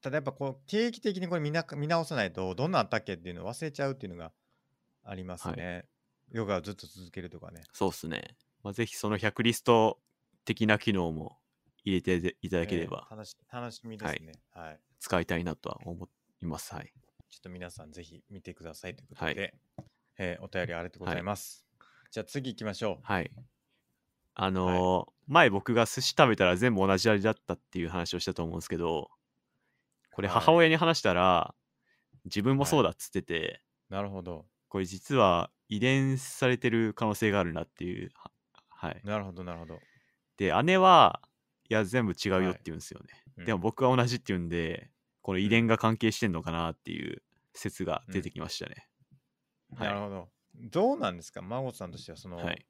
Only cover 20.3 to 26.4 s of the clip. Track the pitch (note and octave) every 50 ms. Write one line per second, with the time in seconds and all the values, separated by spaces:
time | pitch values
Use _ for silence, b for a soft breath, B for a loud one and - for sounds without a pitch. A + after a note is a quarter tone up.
20.3 | F2 - - G2 - F#2+ F2 E2 E2+ E2+ E2+ F2+ _ - F2+ F#2 E2 F2+ F2 F#2+
21.3 | G#2 G2+ - - - - _ _ _ _ _ _ _ _ _ _ - A2 G#2+ -
22.3 | - C#3+ C3+ C3 A2 - A2+ G#2+ G2 - - G#2+ F#2 - - - G#2+ F#2 D#2+ C2+
23.3 | - - - _ _ _ _ _ _ _ _ _ _ _ _ _ _ _ _ _
24.3 | _ - F#2+ F#2+ F#2+ F#2 F#2 F2+ F2+ F2+ F2+ F#2 F#2 F2+ - - _ _ _ -
25.3 | C3+ E3 E3+ B2+ G2 G2 - - A#2+ A2+ A#2 - - - C3 - - - D#3 C3
26.3 | A2 F#2+